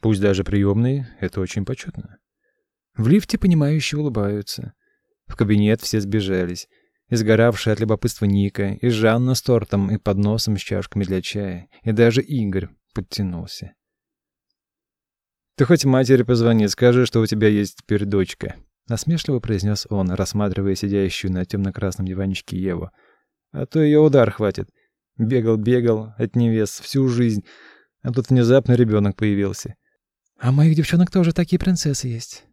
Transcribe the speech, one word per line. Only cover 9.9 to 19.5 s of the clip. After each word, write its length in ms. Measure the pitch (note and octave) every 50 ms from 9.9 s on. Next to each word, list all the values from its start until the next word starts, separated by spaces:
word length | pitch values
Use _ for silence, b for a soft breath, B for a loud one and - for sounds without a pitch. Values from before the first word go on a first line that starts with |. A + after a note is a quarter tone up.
и 80 | G#2+ G#2
подносом 580 | _ - G2+ G2 G#2 G#2 G#2+ A2+ - - G#2+
с 40 | G2
чашками 440 | - - - G2 F2+ - - G2+ G2+
для 160 | E2+ F#2+ F#2
чая, 480 | F2+ - - G#2 G2+ F#2+ F#2 F2 E2+ b b b b
и 100 | A#2 A2
даже 300 | G#2+ A#2 A#2 A2+ B2+ C#3
Игорь 460 | - D3 B2+ A2 G2+ F#2 F#2+ F2 - - _ _ _ _
подтянулся. 800 | - F#2 _ - - G#2 F#2 F2 E2+ E2+ F2+ - - - F#2+ - _ _ _ _ _ _ _ _ _ _ _ _ _ _ _ _ _ _ _ _ _ _ _ _ _ _ _ _ _ _ _ _ _ _ _ _
«Ты 100 | - C#3
хоть 180 | - F3 D#3+ -
матери 380 | C3+ C3 C3 C3 B2 C3+ B2 A#2+
позвони, 440 | A#2 B2+ A#2 A#2 A#2 A2+ A2 G#2+ G2+
скажи, 360 | - - B2 B2 A#2+ B2 B2+
что 160 | A#2+ - A#2
у 60 | A2+
тебя 220 | G#2+ - G#2+ G#2+ G#2+
есть 280 | G#2+ G#2 G2+ F#2+ -
теперь 300 | - - _ G#2 G2+ G2+
дочка», 500 | G2+ G2+ G2 F#2+ - - _ - - - - - _ _ _ _ _
насмешливо 520 | A2+ G#2+ - - E3+ D#3+ - - C#3+ B2
произнёс 460 | - A#2